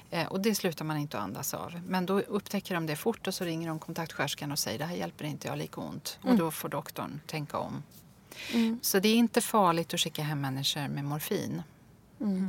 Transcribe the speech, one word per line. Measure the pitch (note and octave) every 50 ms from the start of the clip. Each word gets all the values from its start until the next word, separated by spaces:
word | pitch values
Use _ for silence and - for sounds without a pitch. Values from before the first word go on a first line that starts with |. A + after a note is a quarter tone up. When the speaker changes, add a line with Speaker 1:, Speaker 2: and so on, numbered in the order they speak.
| - -
Speaker 1:
Eh, | F#3 E3+ D#3
och | - - F#3+
det | G3 A3+ G3+
slutar | - - F3 D#3 - D#3+
man | D#3 D#3
inte | D3 D3 D3+ - G2+
att | G2+
andas | F#2 - - C#3 - -
av. | - - - E3+ F3 F3+
Men | F3+ F#3 F#3 F3+
då | F#3 G3 G3+
upptäcker | - - G3+ G3+ - - - F#3+ - - F#3
de | E3 D#3+
det | D#3 D3+
fort | D3+ - A#3 A3 - -
och | F#3+ F#3
så | - F#3
ringer | E3+ D#3+ D#3+ E3+ E3
de | D#3+ D#3+
kontaktsköterskan | - - E3+ E3+ E3 D#3 - - C#3 D3 - - D3 C#3+
och | C#3 -
säger, | - - G#2+ D3
"Det | D3
här | E3+ F3+
hjälper | - E3+ E3+ - - D3+
inte, | D3+ C#3 - -
jag | B2+
har | C#3 D3
lika | D#3+ D#3 - -
ont." | - - - D3 - - - -
Och | -
Speaker 2:
Mm. | C4 B3 F#3+
Speaker 1:
då | E3 D#3+
får | - - - -
doktorn | D3+ C#3+ - - - D3+ A#2 D2 - D3+ -
tänka | - D#3+ D#3 D3 - - -
om. | - - C#3 C#3 D3 - - - - - - - - - - - - -
Speaker 2:
Mm. | A#3 A#3 A3+ A3+ A3+ A#3+
Speaker 1:
Så | - - - F#3+
det | F#3 G#3+
är | A3
inte | A#3 A#3 A3 - A#3
farligt | - - - G#3+ F#3+ E3+ E3 E3+ D#3+ - F3
att | E3+
skicka | - E3 - D#3
hem | D3+ D3+ D3+ C#3+
människor | C#3 C3+ C3 C3+ C#3 - - D#3 C#3+ C#3
med | D3 C#3+ C#3+
morfin. | C#3+ D3 D#3 - - G#3+ - - - D3 E3+ - - - - - - - - - - - -
Speaker 2:
Mm. | A#3+ G#3 F#3+ F#3 F#3+